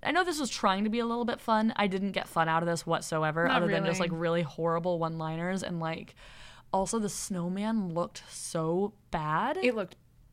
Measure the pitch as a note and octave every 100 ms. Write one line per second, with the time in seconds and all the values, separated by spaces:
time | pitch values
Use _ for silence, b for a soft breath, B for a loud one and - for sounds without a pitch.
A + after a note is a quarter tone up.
0 | - D#4 F4+ D#4 C4 - G#3 F#3+ G#3+ A3+
1 | A#3 A#3 A#3+ A#3 - A3 A3 - G3+ F#3+
2 | G3 F#3 - - E3 D#3+ E3+ E3+ - E3
3 | E3 D#3+ D#3 D#3 E3+ - F3 E3 D#3+ E3+
4 | F3 E3 E3 E3+ D#3+ - E3 E3 E3+ E3+
5 | E3 E3 D#3+ D#3+ F3 F#3+ - F3 E3 D#3+
6 | - - B B B B B F#3+ F#3+ A3+
7 | G#3 - - F#3 F3 F#3+ G#3 A3+ F#3 E3
8 | F3 - - - - E3+ D#3+ F3 G3+ -
9 | - F3 D3+ D#3 A3+ D#4 B3 A3+ F#3 -
10 | _ - -